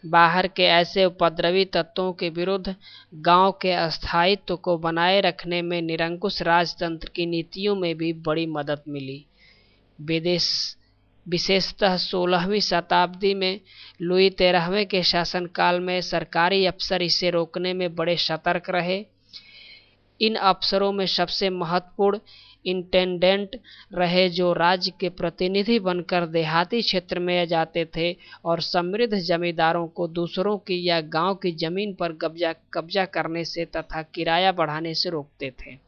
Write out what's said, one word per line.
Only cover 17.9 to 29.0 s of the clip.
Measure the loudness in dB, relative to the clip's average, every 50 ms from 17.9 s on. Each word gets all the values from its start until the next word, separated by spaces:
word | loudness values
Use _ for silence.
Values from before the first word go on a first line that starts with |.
| -2
बड़े | -2 -2 -2 0 0
सतर्क | -2 -4 -4 -2 _ -2 -2 -2 -2 -2
रहे। | -2 -2 0 0 -2 -4 -6 _ _ _ _ _ -20 -20 -20 -20 -20 -20 -20 -20 -20 -20 _ _ _ _ _ _ _ _
इन | 0 0 2
अफसरों | 2 2 2 2 2 0 0 0 2 2 0
में | 0 0 -2
सबसे | -2 0 -2 -2 -2 -2 -2 -2 -2
महत्वपूर्ण | -2 -2 -4 -2 -2 -2 -4 -4 -4 0 2 2 2 0 _ _ -20 -20 -20 -20 -20 _ _
इंटेंडेंट | -4 -4 -4 -4 0 2 2 2 2 0 2 4 4 4 2 0 -6 -10 -16 _ -20 -20 -20 -20 _ -2
रहे, | 0 0 2 4 4 4 4
जो | 2 2 2 2 2
राज्य | 4 4 2 2 2 0 -6 -6 -4
के | -6 -6
प्रतिनिधि | -4 -2 -6 -6 -2 -2 -2 0 0 0 2 2 2 2
बनकर | 2 0 -2 -2 -2 -2 0 0 0
देहाती | 0 0 0 0 2 2 0 0 2 0 -2
क्षेत्र | -2 0 -2 -2 -4 -4 -6 -4
में | -2 0 0 0 0 0
जाते | 0 0 0 0 _ -4 -4 -4 -4
थे | -2 -2 -2 -2 -6 -14 -20 -20 -10 _
और | -2 -2 -2
समृद्ध | -2 -2 -2 -2 -2 0 0 0